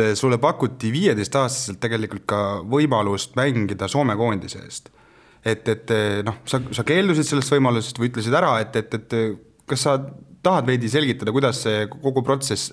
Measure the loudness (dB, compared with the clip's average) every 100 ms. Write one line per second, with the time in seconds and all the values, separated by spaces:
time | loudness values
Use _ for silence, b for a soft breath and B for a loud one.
0 | 0 2 2 2 2 2 -2 -2 -4 2
1 | 2 2 0 0 0 -2 -8 -6 -4 -2
2 | -4 -8 -2 -2 0 -4 0 2 2 2
3 | 2 -2 -4 -2 0 0 -2 -2 -2 0
4 | 0 0 0 -2 -6 -14 -16 -16 -18 b
5 | b b b b -2 -2 0 -2 0 0
6 | 0 -2 -4 -6 -4 -4 -2 -4 0 2
7 | 2 2 0 0 2 4 4 2 -2 -2
8 | -2 -2 0 2 4 2 0 -2 -2 -6
9 | -2 -2 0 -4 -12 _ -6 -2 2 0
10 | -2 -14 -20 -2 2 2 2 0 2 2
11 | 2 0 0 2 2 0 0 0 -2 -4
12 | -2 0 0 0 0 -4 -6